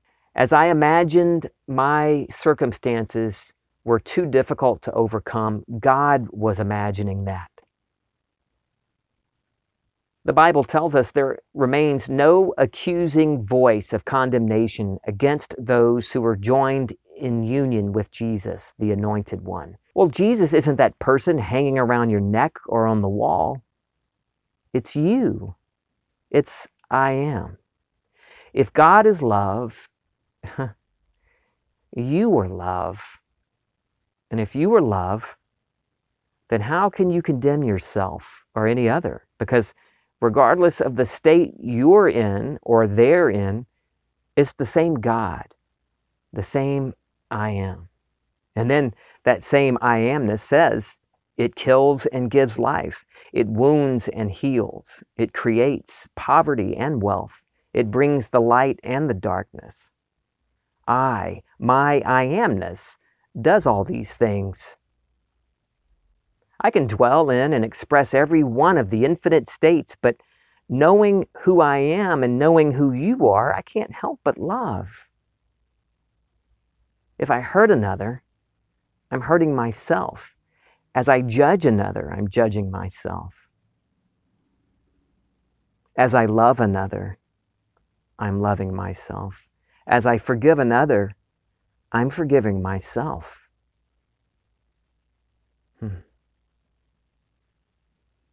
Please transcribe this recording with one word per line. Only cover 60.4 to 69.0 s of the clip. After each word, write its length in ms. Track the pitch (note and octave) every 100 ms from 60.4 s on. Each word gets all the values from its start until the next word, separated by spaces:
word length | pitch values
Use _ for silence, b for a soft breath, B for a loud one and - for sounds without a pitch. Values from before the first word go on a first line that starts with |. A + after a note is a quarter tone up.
| _ _ _ _ -
I, 560 | B2 C3 A2 F2+ F2+ - -
my 420 | A#2+ E3+ D3 C#3+
I 220 | - B2+ B2+
amness, 720 | F3 A3 G2 F2 F#2+ - - _ _ _ A#2
does 260 | C3 G3+ D3
all 180 | G#2
these 320 | G2 A#2+ G#2+ -
things. 640 | A2+ G2+ F#2+ F#2 - - _ _ _ _ _ _ _ _ _ _ _ _ _ _ _ _ _ -
I 80 | G#3
can 180 | G#3 B2+
dwell 420 | G#2 B2 D3 D3+
in 220 | B2 C#3+
and 140 | C#3 A2
express 480 | - - D3 C3+
every 300 | C3+ D3 D#3+
one 340 | C#3 A#2 E3 F3
of 120 | G2+
the 160 | A2